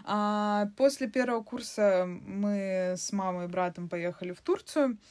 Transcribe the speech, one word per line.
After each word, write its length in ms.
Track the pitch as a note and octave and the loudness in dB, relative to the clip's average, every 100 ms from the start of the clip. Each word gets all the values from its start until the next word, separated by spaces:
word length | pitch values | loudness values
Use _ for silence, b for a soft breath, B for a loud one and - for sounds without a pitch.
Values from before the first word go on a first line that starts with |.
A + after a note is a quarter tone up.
А, 640 | - G#3 G#3 G#3 G#3 G#3 G#3 - | -2 0 2 0 2 2 0 4
после 320 | C#4 C4+ B3 | 4 4 -2
первого 340 | B3+ B3 A#3 | 0 0 0
курса 640 | G#3+ A#3 A3+ - G#3 F#3 F3+ | -2 -10 -6 2 4 4 2
мы 880 | F3 - G3 G#3 G3+ G3 F#3 F#3 F3+ | -4 -6 -2 0 0 0 0 0 -2
с 160 | - | -4
мамой 340 | G3+ F#3 F3+ F3 | -2 -2 -2 -4
и 20 | |
братом 400 | F#3 F3+ F3 F3 | -2 -2 -4 -8
поехали 440 | F3 F3 F3 F3+ | -4 -4 -6 -10
в 80 | F3+ | -6
Турцию. 580 | - - - D#4 C4+ A3 b | -2 -2 0 2 2 0 b